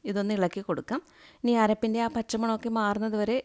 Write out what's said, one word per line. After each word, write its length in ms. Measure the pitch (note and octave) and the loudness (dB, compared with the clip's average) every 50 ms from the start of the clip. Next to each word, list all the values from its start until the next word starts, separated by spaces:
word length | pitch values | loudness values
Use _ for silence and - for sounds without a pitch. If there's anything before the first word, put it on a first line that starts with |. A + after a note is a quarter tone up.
| - C4+ | -6 -2
ഇതൊന്ന് 220 | G3+ G3+ G3+ G#3 G#3+ G3 | -2 -2 0 0 2 2
ഇളക്കി 240 | F#3 E3+ - G3 G3 - | 0 0 0 -4 -4 -4
കൊടുക്കാം. 320 | E3+ - - - A3 D#4+ - - _ - - - - _ | -4 -4 -4 -6 -6 -6 -6 -12 _ -20 -20 -20 -14 _
ഇനി 120 | - A#3+ A#3+ A3+ A3 | 0 2 4 6 6
അരപ്പിൻ്റെ 360 | G#3+ G#3+ G#3+ - A3 A3 A#3 A#3 | 4 4 2 0 0 0 0 -2
ആ 20 | A3+ - | -2 -2
പച്ചമണമൊക്കെ 540 | A#3 A3 - - A3 A3+ A3+ A3+ A3 - A#3 A3+ A3+ | -4 -4 -2 -2 -2 0 0 -2 -2 -2 -2 -2 0
മാറുന്നത് 380 | G#3+ G3+ G3+ G#3 G#3+ A3+ G#3+ G#3+ | 0 0 0 0 -2 -2 0 0
വരെ 160 | G#3 G3+ A#3+ C4 | 0 0 0 -2